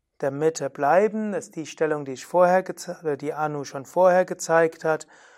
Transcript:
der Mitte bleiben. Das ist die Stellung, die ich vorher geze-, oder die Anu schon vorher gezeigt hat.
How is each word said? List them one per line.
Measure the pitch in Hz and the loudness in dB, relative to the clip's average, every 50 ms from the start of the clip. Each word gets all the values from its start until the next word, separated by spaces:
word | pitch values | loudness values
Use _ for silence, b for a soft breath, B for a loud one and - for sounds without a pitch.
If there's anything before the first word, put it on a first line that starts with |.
| _ _ _ - | _ _ _ -6
der | - 139 | -6 -4
Mitte | 135 143 156 160 160 - 143 135 | -2 0 0 0 0 -2 -6 -8
bleiben. | - 147 143 139 160 185 208 220 202 220 214 214 | -6 -2 0 2 4 4 4 2 0 -4 -6 -6
Das | 196 160 - | -6 -8 -8
ist | - - | -10 -12
die | 170 151 | -12 -12
Stellung, | - - - 160 151 151 151 143 | -10 -6 -4 -2 -2 -2 -4 -6
die | 135 | -8
ich | 131 120 - | -10 -12 -8
vorher | - - 180 180 175 180 190 | -2 2 4 6 6 6 4
geze-, | 185 185 175 - - - 175 - 165 | 2 0 -8 -12 -10 -14 -12 -8 -6
oder | 156 143 | -6 -6
die | 131 143 143 147 | -4 -4 -8 -6
Anu | 147 156 151 147 143 135 | -4 -4 -4 -4 -6 -8
schon | - - 139 131 | -10 -12 -14 -12
vorher | - - 175 185 185 180 185 185 | -6 0 4 4 6 6 4 2
gezeigt | 180 180 - - - 165 165 165 160 160 - - | 0 -4 -8 -2 2 2 4 4 2 0 -2 -2
hat. | 160 156 156 - b b b b b b | -2 -2 -2 -4 b b b b b b